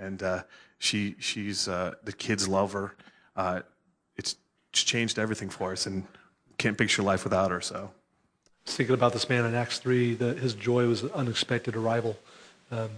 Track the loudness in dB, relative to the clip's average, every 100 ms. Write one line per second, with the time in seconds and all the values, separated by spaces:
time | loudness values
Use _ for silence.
0 | -10 -4 -2 -2 -6 -18 -20 -6 -2 0
1 | -2 -4 -6 -6 -4 -4 -2 -2 -4 -6
2 | -12 -8 -2 0 2 2 2 -2 -6 -10
3 | -20 _ _ -4 -2 -2 -8 _ _ _
4 | _ -10 -8 -8 _ _ _ -2 0 2
5 | 0 0 -2 -2 -6 -4 -4 -4 -4 -4
6 | -6 -14 _ _ _ -2 0 2 2 4
7 | 4 2 2 2 2 0 -4 -8 -10 -16
8 | _ _ _ _ _ _ -6 0 2 6
9 | 4 4 2 2 2 0 -2 -2 2 4
10 | 4 2 0 0 -2 -2 2 4 4 2
11 | 0 -2 -2 -2 0 -2 -2 -2 0 2
12 | 0 -4 -12 -20 -20 -20 -8 -6 -4